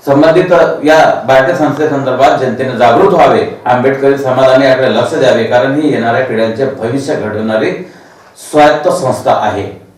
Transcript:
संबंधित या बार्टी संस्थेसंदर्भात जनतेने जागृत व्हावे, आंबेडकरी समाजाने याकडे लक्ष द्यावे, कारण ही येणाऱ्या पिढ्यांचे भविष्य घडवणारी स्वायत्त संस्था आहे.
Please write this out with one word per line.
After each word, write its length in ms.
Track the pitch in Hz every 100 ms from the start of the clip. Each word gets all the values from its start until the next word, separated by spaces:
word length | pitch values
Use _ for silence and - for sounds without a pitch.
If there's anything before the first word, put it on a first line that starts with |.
| -
संबंधित 460 | 139 160 175 180 180 - -
या 380 | 143 160 139 - 113
बार्टी 300 | 131 131 -
संस्थेसंदर्भात 800 | 147 135 151 139 135 127 - -
जनतेने 380 | 127 113 123 117
जागृत 380 | 123 - 190
व्हावे, 320 | 175 - 113 - - 120
आंबेडकरी 520 | 120 131 135 139 135
समाजाने 480 | 131 131 131 131 135
याकडे 300 | 131 131 110
लक्ष 180 | -
द्यावे, 300 | 151 135 120
कारण 360 | 110 - 135 143
ही 120 | 151
येणाऱ्या 320 | 117 113 117
पिढ्यांचे 420 | 131 110 113 107 135
भविष्य 480 | - 113 139 -
घडवणारी 560 | 135 104 104 110 110 156 180 - - - - - - -
स्वायत्त 380 | 151 147 151 -
संस्था 440 | - 131 110 - -
आहे. 400 | 104 104 90 - -